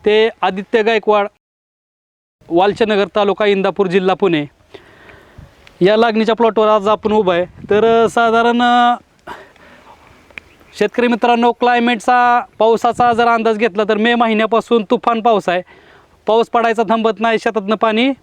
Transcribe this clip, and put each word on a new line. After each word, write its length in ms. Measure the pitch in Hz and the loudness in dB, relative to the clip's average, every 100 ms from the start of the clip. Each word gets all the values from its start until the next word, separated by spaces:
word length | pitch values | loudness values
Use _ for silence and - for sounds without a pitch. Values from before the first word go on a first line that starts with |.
| - | 0
ते 240 | 214 220 - | 0 0 -2
आदित्य 400 | 185 190 196 233 | -4 -4 -4 -2
गायकवाड, 440 | 214 226 214 208 202 _ _ _ _ _ _ _ _ _ _ _ - | 0 -2 0 -2 -2 _ _ _ _ _ _ _ _ _ _ _ -4
वालचंदनगर, 560 | 165 196 196 220 208 196 214 | 0 0 0 0 0 -2 -2
तालुका 300 | 202 185 208 | -2 0 0
इंदापूर, 400 | 202 196 175 196 | 0 -2 -2 0
जिल्हा 280 | 185 185 | 0 0
पुणे 300 | 185 196 160 147 _ _ - - - - - - - - _ - _ | 0 0 -2 -4 _ _ -20 -20 -20 -20 -20 -20 -20 -20 _ -20 _
या 160 | 180 214 | 2 2
लागणीच्या 380 | 233 220 220 | 2 0 -2
प्लॉटवर 340 | 220 233 214 214 | 0 0 2 2
आज 200 | 214 196 | 2 0
आपण 240 | 214 220 | -2 0
उभा 220 | 214 190 | 0 0
आहे. 100 | 175 | -2
तर, 600 | 175 - - 202 226 226 | -4 -10 -2 0 2 2
अ, 40 | 226 | 2
साधारण, 540 | - 233 226 233 240 | 0 0 2 0 0
अ, 340 | 240 240 240 240 _ _ - - - _ - - - - - - _ - _ _ _ - | 0 2 2 -2 _ _ -20 -20 -20 _ -20 -20 -20 -20 -20 -20 _ -20 _ _ _ -4
शेतकरी 300 | 208 - 240 | -2 0 -2
मित्रांनो, 440 | 233 240 240 240 | 0 0 2 0
क्लायमेटचा, 920 | 233 240 240 240 240 - 247 240 240 202 _ | 0 0 0 0 -2 0 2 2 0 -4 _
पावसाचा 540 | 220 220 233 220 240 | 0 2 -2 0 0
जर 160 | 233 233 | 2 2
अंदाज 300 | 233 226 214 | 2 0 0
घेतला 240 | 226 185 208 | -2 -2 -2
तर 80 | 208 | 0
मे 180 | 220 | 0
महिन्यापासून 720 | 240 226 214 220 226 - 233 202 | 0 0 0 0 -2 0 -2 0
तुफान 300 | 240 240 226 | -2 0 0
पाऊस 280 | 220 214 185 | 0 0 0
आहे. 140 | 175 180 - - - _ _ - | -4 -6 -20 -20 -20 _ _ -2
पाऊस 220 | 220 226 | 0 0
पडायचा 340 | 240 233 220 | 0 0 -2
थांबत 380 | 208 226 226 202 | -2 0 -2 -2
नाही, 180 | 233 220 | -2 -2
शेतातनं 380 | 240 214 190 214 | -2 -4 -4 -2
पाणी 340 | 226 220 254 262 | 0 0 -2 -4